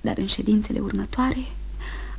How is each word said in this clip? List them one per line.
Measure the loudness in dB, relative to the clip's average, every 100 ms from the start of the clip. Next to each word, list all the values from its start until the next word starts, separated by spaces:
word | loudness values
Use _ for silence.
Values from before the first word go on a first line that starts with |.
Dar | -2 0
în | 0
ședințele | 0 4 4 4 0
următoare | 0 -2 -2 0 2 2 -2 -6 -6 -6 -6 -6 -6